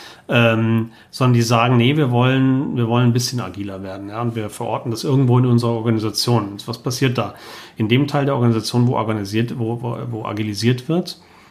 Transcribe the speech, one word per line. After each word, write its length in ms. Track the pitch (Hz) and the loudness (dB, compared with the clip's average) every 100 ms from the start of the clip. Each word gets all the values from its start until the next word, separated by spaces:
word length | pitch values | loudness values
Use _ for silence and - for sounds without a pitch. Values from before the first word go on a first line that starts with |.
| - - - | -20 -20 -2
ähm, 640 | 120 117 113 113 113 113 - - | 2 4 2 2 0 -2 -10 -20
sondern 240 | - 127 | -2 2
die 80 | 120 | 4
sagen, 360 | 113 120 120 123 | 4 2 4 4
nee, 200 | 120 151 | 4 2
wir 140 | 139 | 2
wollen, 640 | 120 127 131 131 131 147 - | 2 2 2 2 0 -2 -2
wir 100 | 113 | 0
wollen 200 | 120 123 | 4 4
ein 60 | |
bisschen 260 | 120 120 123 | 2 -2 -6
agiler 420 | 95 92 101 98 | -8 -8 -10 -10
werden, 280 | 98 98 101 | -10 -12 -10
ja, 120 | 107 | -6
und 140 | 120 113 | -6 -4
wir 140 | 104 | -8
verorten 420 | - 113 123 131 | -8 -6 -6 -4
das 120 | 110 | -6
irgendwo 340 | - 135 127 123 | 0 2 4 4
in 60 | 127 | 6
unserer 260 | 120 117 | 4 2
Organisation. 800 | 117 113 113 107 104 - 117 101 | 0 0 0 0 -2 0 0 0
Und 180 | 101 - | -8 -10
was 100 | 117 | -8
passiert 400 | - 120 135 120 | -6 -2 -2 0
da? 160 | 101 - - - - - | -4 -8 -18 -18 -20 -4
In 100 | 110 | 2
dem 200 | 120 143 | 2 2
Teil 180 | 147 139 | 0 0
der 100 | 135 | 2
Organisation, 520 | 120 113 110 123 120 | 2 2 0 2 2
wo 80 | 113 | 2
organisiert, 600 | 110 107 98 107 120 131 | -2 -4 -2 -2 -2 -4
wo, 240 | 113 117 | -4 -4
wo, 160 | 120 120 123 | -6 -8 -8
wo 140 | 113 - | -8 -6
agilisiert 600 | 104 110 101 113 127 - | -6 -6 0 0 0 0
wird, 320 | 165 175 - _ - - | -2 -2 -12 _ -20 -20